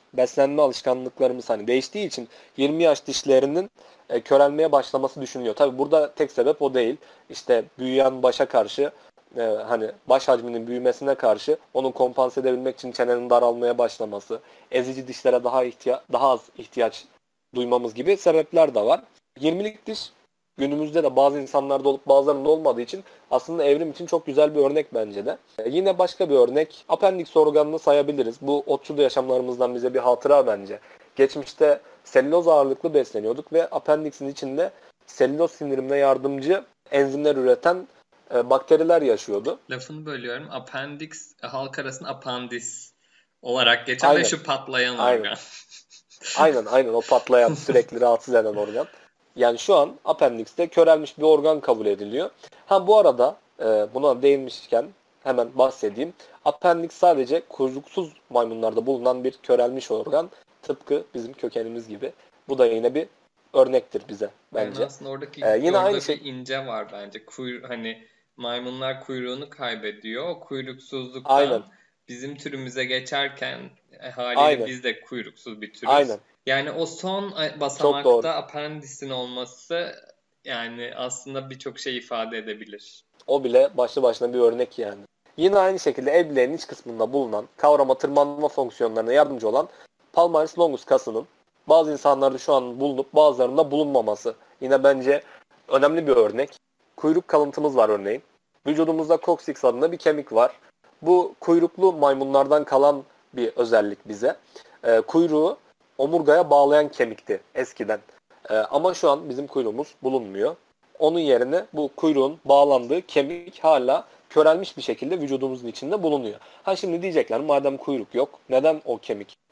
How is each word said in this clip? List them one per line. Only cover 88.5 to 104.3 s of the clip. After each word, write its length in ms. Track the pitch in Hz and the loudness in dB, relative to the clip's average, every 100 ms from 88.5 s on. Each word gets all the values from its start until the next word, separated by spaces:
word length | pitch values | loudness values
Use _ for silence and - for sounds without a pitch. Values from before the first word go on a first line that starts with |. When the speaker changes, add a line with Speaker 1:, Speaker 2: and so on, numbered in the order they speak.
| - 123 - 117 110 113 | -2 -6 -4 -4 -2 0
Speaker 1:
yardımcı 340 | 139 143 131 110 | 2 2 0 -2
olan 220 | 127 156 - _ _ _ | -2 -4 -10 _ _ _
palmaris 460 | - 170 160 156 170 | 0 2 2 0 0
longus 260 | 170 131 - | 0 0 0
kasının 420 | 131 - 110 - _ _ _ - | 0 0 -8 -10 _ _ _ 2
bazı 240 | 160 151 | 4 4
insanlarda 460 | 143 143 135 135 131 | 0 0 2 2 0
şu 160 | - | 0
an 260 | 139 123 120 | 0 0 -4
bulunup 340 | 143 131 135 | -4 -4 0
bazılarında 580 | 151 151 123 123 139 147 | 4 4 4 0 0 0
bulunmaması 640 | 143 147 131 110 104 117 - _ _ | 0 0 0 -2 -4 -8 -10 _ _
yine 220 | 131 135 | 0 4
bence 400 | 139 135 131 143 - - _ _ - | 4 4 0 -2 -4 -20 _ _ -2
önemli 400 | 135 143 160 151 | 2 2 2 2
bir 80 | 123 | 4
örnek. 340 | 107 113 147 - _ _ _ - | 4 0 -6 -10 _ _ _ -4
Kuyruk 300 | 156 165 - | 0 0 2
kalıntımız 500 | 151 147 147 151 131 | 0 0 -2 0 2
var 120 | 107 | 2
örneğin. 340 | 104 98 127 - _ _ _ 143 | 2 -2 -6 -10 _ _ _ -4
Vücudumuzda 520 | 151 160 160 156 160 | 0 0 -2 0 0
coccyx 420 | 175 165 - 135 127 | 0 -2 -4 -2 0
adında 260 | 120 160 | 0 -2
bir 60 | 170 | 0
kemik 360 | 160 151 135 | -2 -2 0
var. 180 | 113 127 - _ _ _ _ | 2 2 -2 _ _ _ _
Bu 340 | 160 180 175 - | 2 4 2 -4
kuyruklu 540 | - 170 170 - 185 | 0 2 2 2 0
maymunlardan 720 | 165 143 135 135 139 135 151 | 4 2 2 2 2 4 2
kalan 400 | 143 135 143 139 - _ _ | 2 4 4 2 -6 _ _
bir 200 | 123 113 - | -6 -4 -2
özellik 520 | 117 113 104 101 104 | 0 2 0 -6 -14
bize. 280 | 104 127 | -4 -4